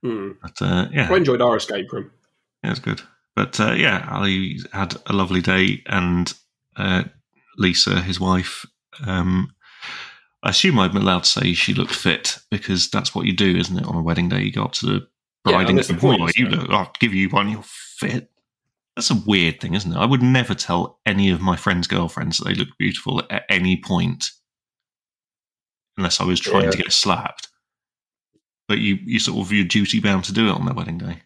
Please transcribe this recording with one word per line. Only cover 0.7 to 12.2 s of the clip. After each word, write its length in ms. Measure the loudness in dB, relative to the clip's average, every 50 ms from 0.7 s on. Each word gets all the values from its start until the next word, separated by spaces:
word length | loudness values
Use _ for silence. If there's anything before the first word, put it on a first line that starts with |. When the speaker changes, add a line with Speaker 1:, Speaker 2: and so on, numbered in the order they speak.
| 2 2 2 0
Speaker 2:
yeah. 200 | 0 0 2 4
Speaker 1:
I 60 | 4 4
enjoyed 240 | 4 4 4 4
our 160 | 4 2 2 2
escape 340 | -2 -4 -6 -6 -6 -6
room. 200 | -8 -10 -10 -10 _ _ _ _ _ _ _ _ _ _ -6
Speaker 2:
Yeah, 60 | -6
it 40 | -6
was 60 | -4
good. 220 | -4 -6 -6 -6 -8 -20 _ _ _ _ _
But, 240 | -4 -4 -2 0 0
uh, 120 | 0 0 2
yeah, 340 | 2 2 2 2 0 -4 -6
Ali 480 | -6 -2 -2 0 0 0 -2 -4 -6 -8 -12 -10
had 240 | -6 -6 -6 -6 -6 -12 _ -2
a 60 | 0
lovely 280 | 0 0 2 0 0
day, 400 | 2 2 2 4 4 2 0 -4 -6 -4
and, 440 | -2 0 0 2 2 2 0 -2 -4 _ _ _ _ _ _ _ _ -6
uh, 280 | -2 0 0 0 -2 -4 _ _ _ _ _ _ _ _ _ 0
Lisa, 440 | 0 2 2 2 2 2 2 0
his 180 | 0 -2 -4 -2
wife, 460 | 0 2 2 2 0 -2 -8 -12 -14 -18 _ _ _ _ -18 -12 -6
um, 480 | -4 -2 0 0 2 2 2 0 -2 _ _ _ -20 -20 -18 -16 -14 -14 -14 -14 -16 -18 -20 _ _ _ _ -4
I 80 | 0
assume 280 | 0 2 4 4 4 4
I'm 160 | 4 4 2
allowed 280 | 2 2 2 2 2 2
to 60 | 0
say 240 | 0 2 0 0 2
she 200 | 0 0 0 0
looked 200 | -2 -2 -4 -4
fit 420 | -4 0 -2 -2 0